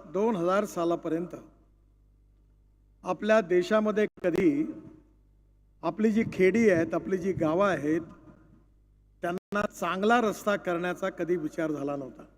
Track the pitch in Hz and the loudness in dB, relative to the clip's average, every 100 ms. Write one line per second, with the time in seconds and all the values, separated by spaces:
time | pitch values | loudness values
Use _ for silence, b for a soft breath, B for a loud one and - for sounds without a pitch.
0 | - 170 226 190 175 196 208 180 170 170 | -8 -2 0 0 2 2 0 -2 -2 -2
1 | 165 160 175 151 - _ _ _ _ _ | -2 -4 -6 -12 -18 _ _ _ _ _
2 | _ _ _ _ _ _ _ _ _ _ | _ _ _ _ _ _ _ _ _ _
3 | 180 175 214 220 170 180 175 214 214 208 | -6 -2 4 4 4 2 4 2 2 0
4 | 208 - 180 160 180 143 160 - - - | -2 -2 -2 2 4 2 -2 -8 -16 -20
5 | _ _ _ _ _ _ _ _ 160 - | _ _ _ _ _ _ _ _ -6 0
6 | 220 214 220 - 185 214 220 165 160 165 | 2 2 0 2 4 6 4 4 0 -4
7 | 165 190 190 160 156 170 202 156 147 165 | -4 -4 -2 -2 0 2 0 0 -2 -2
8 | 170 - - - - - _ _ _ _ | -4 -18 -20 -20 -20 -20 _ _ _ _
9 | _ _ 175 185 - 202 208 - 175 185 | _ _ -6 -6 -4 -4 -4 -4 -4 0
10 | 214 240 220 - 208 202 185 170 180 175 | 2 4 2 -2 -2 -2 -2 -4 -4 -4
11 | 190 185 170 180 151 - 160 147 143 143 | -6 -4 -4 -2 -4 -6 -6 -4 -6 -6
12 | 131 - - | -10 -16 -20